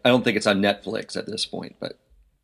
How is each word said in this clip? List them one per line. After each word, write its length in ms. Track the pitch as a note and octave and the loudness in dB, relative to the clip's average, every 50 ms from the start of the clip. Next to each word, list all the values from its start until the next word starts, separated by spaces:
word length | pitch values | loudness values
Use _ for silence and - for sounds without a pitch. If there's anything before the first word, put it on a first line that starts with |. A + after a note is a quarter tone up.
| - | 2
I 40 | B2 | 4
don't 140 | B2 B2+ - | 4 4 4
think 140 | B2+ A2 | 2 0
it's 100 | G#2 - | 0 2
on 140 | G#2+ G2+ F#2+ | 2 2 4
Netflix 540 | G2+ G2+ G2+ - - F#2+ A2 G#2+ - - - | 2 2 0 0 -4 -8 -8 -8 -8 -8 -10
at 80 | - - | -10 -10
this 200 | - G#3 - - | -8 -6 -6 -6
point, 300 | - - - - - - - | -6 -8 -10 -10 -12 -12 -12
but 180 | - - - _ _ _ _ _ _ _ _ _ | -12 -12 -12 _ _ _ _ _ _ _ _ _